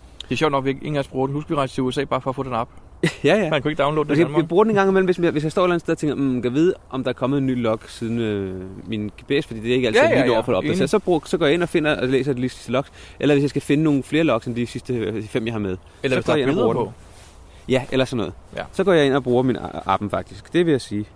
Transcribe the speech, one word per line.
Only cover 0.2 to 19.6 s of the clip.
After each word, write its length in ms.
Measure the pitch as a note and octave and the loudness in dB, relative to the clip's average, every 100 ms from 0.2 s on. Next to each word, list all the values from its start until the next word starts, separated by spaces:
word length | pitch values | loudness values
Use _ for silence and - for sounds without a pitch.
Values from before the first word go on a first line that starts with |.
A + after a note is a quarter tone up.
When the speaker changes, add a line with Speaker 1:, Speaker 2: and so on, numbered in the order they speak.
Speaker 1:
Det 140 | - A#2+ | -6 0
er 20 | |
sjovt 140 | D#3 | 0
nok, 120 | C#3 C3 | 0 -2
vi 40 | |
ikke, 160 | C3+ - | -4 -4
ingen 100 | D3 | -4
af 20 | |
os 80 | C3+ | -4
bruger 200 | C3 C3+ | -2 -2
den. 60 | C#3+ | -4
Husk, 140 | D3+ | -4
vi 60 | D#3 | -2
rejste 200 | C3 - | -2 -2
til 80 | |
U 80 | B2+ | -2
S 60 | C3+ | -2
A 60 | |
bare 180 | C3+ B2+ | -2 -4
for 80 | C3 | -4
at 60 | C3 | -6
få 80 | |
den 100 | C3 | -4
app. 160 | A#2+ B2 - - - | -4 -6 -10 -20 -4
Speaker 2:
<laughs> 60 | D#3 - | -4 0
Ja, 120 | C#3+ G3+ | 2 2
ja. 60 | E3 | 2
Speaker 1:
Man 120 | D3+ | 0
kunne 100 | D3 | 0
ikke 120 | D3+ | 0
downloade 240 | C#3+ D#3 D3 | 0 0 0
den 20 | |
i 20 | |
Speaker 2:
Altså, 100 | D3 | 2
jeg, 40 | E3 | 2
Speaker 1:
Danmark. 140 | D3+ | 0
Speaker 2:
jeg 60 | D#3+ | 2
bruger 160 | F3 | 2
den 80 | A3 | 4
en 40 | G3+ | 4
gang 140 | G3 | 4
imellem, 160 | F#3+ F#3 | 4 2
hvis 140 | F3+ | 2
jeg, 120 | E3+ | 0
hvis 120 | D3+ | 0
jeg 80 | D#3 | -2
står 100 | G3 | 2
et 40 | F3+ | 2
eller 80 | |
andet 80 | E3+ | 2
sted 120 | - | -2
og 40 | D#3+ | -2
tænker, 180 | D3+ C3 | -2 0
"Mm, 260 | C#3 B2+ | 0 0
kan 120 | A#2 | 0
vide, 200 | C3+ F3 - - | 2 2 0 -6
om 140 | C3 | -6
der 60 | B2+ | -4
er 40 | |
kommet 240 | B2 C3 C#3+ | -2 -2 0
en 80 | C3 | 0
ny 160 | B2 | 0
log 180 | A#2 A2 - | 0 -2 -6
siden, 320 | - A2+ A#2 | -8 -4 -2
øh, 420 | A2 G#2 F#2+ F#2 F#2 G2 - | -2 -2 -4 -8 -12 -12 -8
min 200 | A2 G#2 | -6 -6
G 180 | - - | -8 -2
P 40 | C#3+ | -2
S," 20 | - | -2
fordi 120 | A2+ | -6
det 120 | A2+ | 0
er 40 | B2+ | 0
ikke 120 | B2 | 2
altid 140 | A3 | 4
Speaker 1:
Ja, 80 | D#4+ | 4
ja, 100 | F#3 | 4
Speaker 2:
et 60 | B2 | 4
nyt 60 | |
Speaker 1:
ja. 60 | A2+ | 2
Speaker 2:
år 40 | |
for 100 | A#2 | 2
at 60 | F#2+ | 0
opdatere. 200 | D3+ F#3 | 0 0
Speaker 1:
Enig. 120 | F3+ | 2
Speaker 2:
Så 100 | G#3+ | 0
bruger, 200 | F#3 E3 - | 2 0 0
så 120 | F3 | 0
går 80 | D3+ | 2
jeg 80 | |
ind 100 | F3 | 2
og 60 | E3+ | 0
finder 320 | F3 D3+ G#2+ | 0 0 0
og 60 | B2+ | 2
læser 260 | C3 C3+ | 2 0
de 160 | B2 B2+ | -2 -4
sidste 220 | - - | -6 -2
logs. 200 | B2+ - - - - | -2 -2 -10 -18 -2
Eller 160 | C#3 C#3+ | 2 4
hvis 60 | |
jeg 80 | C#3+ | 2
skal 120 | C#3 | 0
finde 220 | - C#3+ | 0 2
nogle 200 | D#3+ C#3+ | 4 2
flere 200 | - D3+ | 0 2
logs 240 | E3 A2+ C3 | 2 2 -2
end 80 | A#2+ | -4
de 100 | A#2+ | -4
sidste, 260 | B2 - | -6 -4
øh, 300 | B2 G2 G#2+ | -2 -2 -4
fem, 220 | G#2+ C3 A2 | -4 -4 -2
jeg 80 | |
har 60 | A2+ | -2
med, 180 | G2 F#2 - - | -4 -6 -10 -6
Speaker 1:
Eller 120 | C3+ B2+ | -2 0
Speaker 2:
så 40 | |
Speaker 1:
hvis 60 | - | 2
der 60 | |
Speaker 2:
går 20 | |
Speaker 1:
er 40 | D#3 | 0
Speaker 2:
jeg 40 | |
ind 80 | C3 | 2
og 40 | |
Speaker 1:
billeder 200 | E3+ A3 | 2 2
Speaker 2:
bruger 120 | A#2+ G#2 | 0 -4
Speaker 1:
på. 80 | A#2 - - - - - - - | -8 -20 -20 -20 -20 -20 -12 -2
Speaker 2:
den. 60 | |
Ja, 100 | B2+ B2 | -2 0
eller 140 | C3+ B2+ | -2 0
sådan 120 | B2+ | -2
noget. 160 | F2 - - - | -4 -8 -14 -12
Speaker 1:
Ja. 80 | - | -6
Speaker 2:
Så 120 | - | -2
går 100 | F#3+ | 2
jeg 120 | E3+ C#3 | 4 4
ind 80 | |
og 100 | C#3 | 2
bruger 200 | B2+ B2 | 2 2
min 120 | C3 | 2
a-, 260 | A2+ | 0